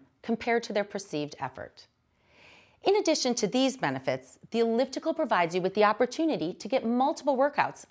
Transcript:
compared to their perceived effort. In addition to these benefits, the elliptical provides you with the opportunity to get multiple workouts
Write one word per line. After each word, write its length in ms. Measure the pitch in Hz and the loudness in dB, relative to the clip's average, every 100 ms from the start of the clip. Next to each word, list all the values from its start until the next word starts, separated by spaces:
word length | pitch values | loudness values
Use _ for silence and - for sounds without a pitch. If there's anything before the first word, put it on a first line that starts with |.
| _ _ | _ _
compared 400 | - 226 247 233 | -4 -4 0 -2
to 100 | 233 | 0
their 100 | 214 | -4
perceived 520 | 202 202 - 147 143 - | -4 -6 -6 -6 -6 -8
effort. 480 | 131 - - - - _ _ _ _ _ - - _ _ | -10 -10 -16 -16 -20 _ _ _ _ _ -20 -20 _ _
In 140 | 370 415 | 2 4
addition 360 | 392 302 254 240 | 4 2 2 0
to 120 | 202 | 0
these 280 | 254 269 262 | 2 2 0
benefits, 640 | 156 131 143 131 - - - | -2 -2 -2 -4 -6 -20 -6
the 80 | 233 | 0
elliptical 540 | 226 226 262 294 320 | 2 2 0 -2 -4
provides 420 | 320 277 196 170 180 | -2 0 2 2 0
you 60 | |
with 120 | 185 | 0
the 100 | 208 | 4
opportunity 680 | 208 214 247 - 320 202 156 | 4 4 0 0 -2 0 -4
to 140 | - 208 | -6 -2
get 180 | 262 226 | -2 0
multiple 500 | 247 277 320 277 254 | 0 0 0 -2 2
workouts 500 | 285 285 143 - - | 2 2 -2 -2 -16